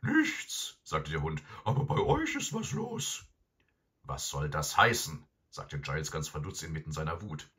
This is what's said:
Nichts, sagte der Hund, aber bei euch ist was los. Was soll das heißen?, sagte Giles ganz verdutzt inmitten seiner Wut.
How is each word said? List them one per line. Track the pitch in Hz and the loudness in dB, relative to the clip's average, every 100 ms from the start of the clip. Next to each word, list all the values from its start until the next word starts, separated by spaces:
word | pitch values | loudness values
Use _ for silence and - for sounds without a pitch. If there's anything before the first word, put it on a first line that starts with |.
Nichts, | - 302 311 - - - - - | 4 4 4 -2 -6 -6 -6 -10
sagte | - 80 73 | -4 -4 0
der | 78 | -2
Hund, | 76 78 - - | 0 -4 -8 -4
aber | - 139 | 0 2
bei | 135 - | 4 4
euch | - 294 320 | 6 6 4
ist | 277 - | -2 -2
was | 226 - | -4 -2
los. | - 233 226 - - - _ _ _ _ _ _ _ | -2 -2 -2 -4 -6 -10 _ _ _ _ _ _ _
Was | - 67 - | -8 -6 -4
soll | 69 73 | -2 0
das | 76 73 - | 0 2 6
heißen?, | 113 113 - 76 - _ _ | 6 6 0 -6 -14 _ _
sagte | - - 71 | -12 -6 -6
Giles | 69 78 76 | -2 -4 -2
ganz | 78 73 | -4 -4
verdutzt | 78 73 - | -4 -6 -6
inmitten | 80 78 78 | -6 -6 -4
seiner | 78 78 85 | -4 -2 -4
Wut. | 107 73 - | -6 -8 -10